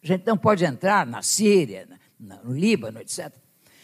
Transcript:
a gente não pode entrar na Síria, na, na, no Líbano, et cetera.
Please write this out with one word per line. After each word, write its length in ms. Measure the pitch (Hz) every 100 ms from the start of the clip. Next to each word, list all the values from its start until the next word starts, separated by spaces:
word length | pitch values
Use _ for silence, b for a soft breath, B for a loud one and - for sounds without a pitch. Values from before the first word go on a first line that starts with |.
a 40 | 160
gente 200 | 185 -
não 120 | 214
pode 260 | 220 208
entrar 420 | 165 123 185 208 135
na 140 | 113
Síria, 640 | - - 214 196 135 95 87
na, 120 | 92 _ _
na, 240 | 101 98
no 120 | 117
Líbano, 440 | 131 208 202 110 110
et 100 | -
cetera. 320 | - 156 _ _ _ b b